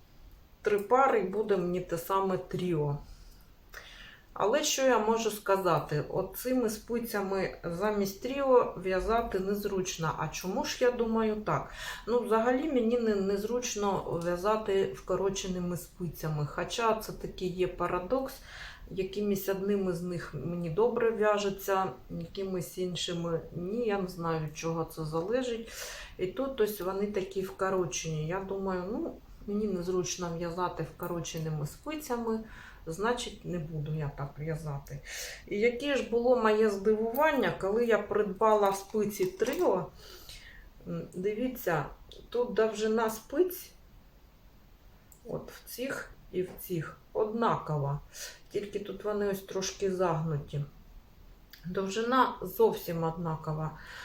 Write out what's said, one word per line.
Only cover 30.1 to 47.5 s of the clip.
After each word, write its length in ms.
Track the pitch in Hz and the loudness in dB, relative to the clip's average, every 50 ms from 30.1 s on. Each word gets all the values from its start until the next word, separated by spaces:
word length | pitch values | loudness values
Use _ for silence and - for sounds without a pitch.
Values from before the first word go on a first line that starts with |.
| - - 175 170 165 | -4 -4 -4 -4 -4
в'язати 480 | 165 170 170 165 180 180 170 165 - 156 - - | -4 -4 -4 -2 -2 -2 -2 -2 -4 -6 -6 -6
вкороченими 720 | - - - 175 170 156 - - 160 156 160 156 151 147 | -8 -6 -4 -4 -4 -4 -6 -6 -4 -4 -2 -2 -2 -4
спицями, 760 | 147 - - - 294 311 302 - - 240 233 233 226 220 220 - - - - - - - - - | -6 -6 -8 -8 -8 -6 -6 -4 -4 -4 -2 0 -2 -2 -2 -4 -8 -14 -16 -18 -18 -20 -12 -10
значить, 600 | 160 160 180 202 233 247 240 - 202 196 - - | -8 -4 0 0 0 0 0 -4 -8 -10 -10 -8
не 140 | 160 175 175 | -6 -4 -4
буду 340 | 151 160 165 151 143 143 156 | -4 -4 -6 -4 -4 -4 -2
я 180 | 156 147 143 - | -2 -4 -4 -4
так 160 | - 143 143 - 143 | -6 -8 -8 -8 -8
в'язати. 600 | 151 160 160 156 156 151 139 139 - - - 143 - - - - - - - - - | -6 -4 -4 -4 -4 -6 -6 -8 -8 -10 -12 -12 -10 -10 -10 -10 -10 -10 -12 -14 -8
І 120 | - - 208 | -4 0 4
яке 360 | 220 240 240 240 277 285 277 | 4 4 4 2 0 2 2
ж 140 | 247 214 202 | 2 2 2
було 260 | 226 233 233 247 254 | 2 4 6 6 6
моє 340 | 233 220 214 214 214 226 214 | 6 6 6 6 6 6 4
здивування, 840 | 202 196 190 214 214 214 220 226 233 269 302 311 294 254 208 175 147 - | 6 6 6 6 6 4 2 0 4 4 6 6 6 4 4 2 0 0
коли 240 | - 190 208 233 240 | 0 2 2 4 6
я 120 | 233 214 | 6 4
придбала 760 | 202 208 - - 208 208 196 185 - 226 220 214 208 202 196 196 | 4 4 2 2 2 2 2 2 4 6 6 8 8 6 4 4
спиці 520 | - - - - 214 208 208 208 - 185 | 0 -4 -2 0 0 0 0 0 0 0
Тріо. 600 | 185 - - 220 240 285 359 359 262 196 175 156 - - - - - - - - - - - - - - - - - - - - | 0 0 0 0 0 2 2 4 4 4 2 0 -4 -10 -16 -18 -18 -18 -18 -16 -16 -16 -16 -16 -18 -18 -20 -20 -20 -20 -14 -10
М, 200 | 175 170 165 160 - - | -8 -8 -8 -8 -8 -8
дивіться, 720 | 180 185 208 214 220 254 254 254 - - 185 165 151 139 - - - - - - - - - | -4 -2 -2 -2 0 -2 -2 -4 -4 -2 0 0 0 -2 -4 -8 -14 -18 -20 -20 -20 -12 -4
тут 240 | - 233 247 214 190 | -2 -2 -2 0 2
довжина 560 | 214 220 220 214 208 220 220 220 226 240 - | 2 2 2 2 0 0 2 2 2 2 0
спиць 640 | 220 - - - 269 302 370 359 - - - - - - - - - - - - - - - - - - - - - - - - - - - - - - - - - - - | 0 -4 -8 -2 2 2 2 2 0 -4 -12 -16 -20 -20 -20 -20 -20 -20 -20 -20 -20 -20 -20 -20 -20 -20 -20 -20 -20 -20 -20 -20 -20 -20 -20 -20 -20 -20 -20 -20 -20 -16 -10
от 260 | - - - - - | -8 -8 -8 -8 -12
в 240 | - - - - - | -16 -18 -16 -14 -8
цих 360 | - 254 269 - - - - - - - - - | -8 -6 -6 -6 -8 -10 -12 -16 -20 -18 -6 -4
і 60 | 180 | -4
в 80 | 175 - - - | -4 -4 -8 -12
цих 380 | - - 185 160 - - - - - - - | -8 -4 -4 -4 -4 -6 -10 -16 -18 -6 -2
однакова. 840 | - 220 214 214 233 233 196 | -2 -2 0 0 0 2 2